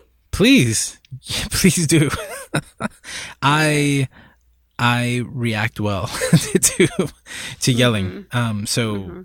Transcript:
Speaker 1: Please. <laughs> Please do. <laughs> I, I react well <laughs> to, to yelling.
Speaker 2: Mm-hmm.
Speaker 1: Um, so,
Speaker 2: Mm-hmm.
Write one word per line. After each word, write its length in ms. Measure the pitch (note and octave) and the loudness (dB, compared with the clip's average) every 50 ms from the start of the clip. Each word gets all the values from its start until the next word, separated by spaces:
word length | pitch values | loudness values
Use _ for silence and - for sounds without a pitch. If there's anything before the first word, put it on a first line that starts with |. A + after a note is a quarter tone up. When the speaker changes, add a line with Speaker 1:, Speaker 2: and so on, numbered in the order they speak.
| - _ _ _ _ _ | -2 _ _ _ _ _
Speaker 1:
Please. 680 | - - F3+ A#3+ C#4 B3 C#3 A#2 A2 - - - - - _ _ - - - | -2 2 4 6 6 6 6 4 0 -2 -4 -6 -8 -14 _ _ -20 -16 -12
<laughs> 260 | - - - - - | -8 -6 -6 -6 -4
Please 360 | - - - F#3+ - - E3+ | -2 2 2 2 2 2 2
do. 240 | C#3 E3 D#3+ C#3+ - - - - - - C#5 C5+ - - | 2 4 4 4 2 0 -4 -6 -10 -12 -14 -10 -6 -6
<laughs> 920 | - - - - - A3+ G#3+ - _ - - - - - - - - - | -6 -6 -8 -10 -10 -10 -10 -10 _ -18 -14 -12 -12 -12 -14 -8 -2 0
I, 640 | C#3 D3 D3+ D#3 D3+ D3+ D3 D3 C#3+ C#3+ C#3 C3+ - _ - - - _ _ _ _ _ _ _ _ _ - | 2 2 4 2 2 2 2 2 2 2 0 0 -2 _ -12 -20 -20 _ _ _ _ _ _ _ _ _ -2
I 440 | B2 A#2+ A#2+ A#2+ A#2+ A#2+ B2 B2 A#2+ | 0 2 2 2 0 -2 -2 -2 -4
react 540 | - - B2+ A#2+ A#2 A2 G#2+ G#2+ A2 - - | -6 -6 -4 -2 -2 -2 -2 -2 -4 -4 -4
well 260 | G#2+ G#2 G2+ F#2+ F2 | -4 -2 -2 -2 -4
<laughs> 240 | - - - - - - D#3 - - - - | -6 -6 -4 0 4 4 4 4 2 0 2
to, 280 | - - - - - - - - F3 - - _ _ - - - - - - - | 2 2 2 2 2 2 2 -2 -6 -6 -6 _ _ -16 -14 -14 -12 -12 -10 -4
to 120 | - - C3 | 0 0 2
yelling. 380 | A#2 B2 B2 A2+ G#2 F#2+ F#2 F#2 G3+ G3 | 4 4 2 2 2 -2 -4 -6 -8 -10
Speaker 2:
Mm-hmm. 120 | - - | -6 -4
Speaker 1:
Um, 300 | A#2+ A#2+ A2+ A2 G#2 G2+ | -2 -2 -2 -2 -4 -4
so, 280 | - - B2+ A#2 A2 G#2 | -4 -2 -2 -2 -2 -4
Speaker 2:
Mm-hmm. 240 | G2+ F#2+ F2+ F2 F#2 F#2 | -6 -8 -10 -12 -16 -16